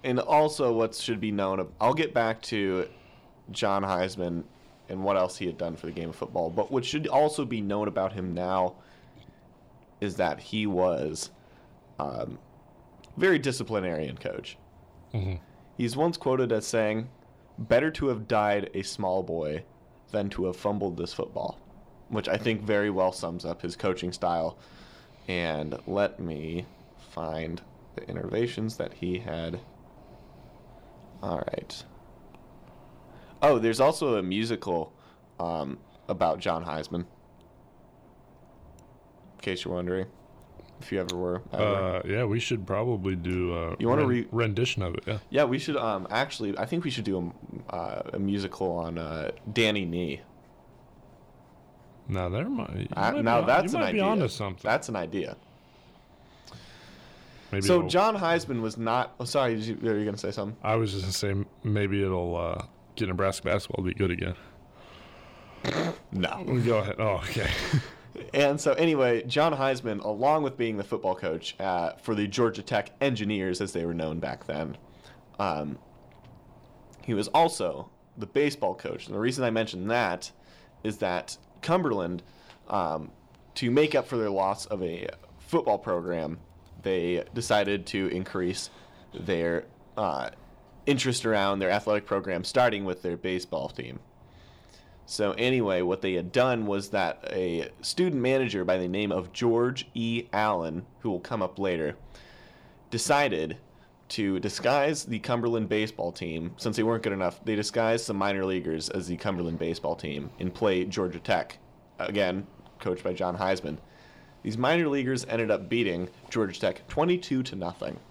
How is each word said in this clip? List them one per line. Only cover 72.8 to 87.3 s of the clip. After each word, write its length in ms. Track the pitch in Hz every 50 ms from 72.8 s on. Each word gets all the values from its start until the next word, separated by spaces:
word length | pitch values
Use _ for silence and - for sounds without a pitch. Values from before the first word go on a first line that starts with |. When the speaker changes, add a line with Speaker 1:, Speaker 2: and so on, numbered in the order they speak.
| 101 - - -
Speaker 1:
Engineers, 640 | 139 139 127 104 107 101 107 101 95 95 90 -
as 100 | 104 92
they 140 | - 85 82
were 80 | 85 82
known 260 | 85 80 80 78 82
back 260 | 80 67 64 - -
then, 320 | - 76 73 82 76 - - - - - - - - - - - - - -
um, 380 | 101 95 80 76 76 73 71 - - - - - - - - - - - - - - - - - - - - - - - - - -
he 100 | - 117
was 140 | 98 104 -
also 600 | - 156 165 165 160 - 104 87 76 - - - - - - - - -
the 80 | 104
baseball 480 | - - 143 147 147 139 - - 95 90
coach. 300 | - - - - - -
And 100 | - 104
the 40 | 101
reason 240 | 110 123 123 131 127
I 60 | 117
mention 360 | 110 110 110 - - 92 90 104
that 440 | 117 120 117 95 87 90 - - - - - - - - - - - - -
is 140 | 107 107 -
that 400 | 107 92 90 90 - - - - - - - -
Cumberland, 640 | - - 165 185 175 143 113 101 90 85 90 87 - - - - - - - - - -
um, 440 | - 101 90 80 78 78 78 - - - - - - - - - -
to 160 | - - 117
make 240 | 123 143 151 151 151
up 120 | 139 120 -
for 100 | 135 117
their 140 | 110 104
loss 340 | 98 95 95 95 101 - -
of 180 | - 110 98 92
a 240 | 85 82 87 95 - - - - - - -
football 400 | - - - 170 - - 104 98
program, 640 | - - 92 87 85 90 87 82 80 76 82 82 - - - - - - - -
they 420 | - 98 95 90 85 87 87 85 - -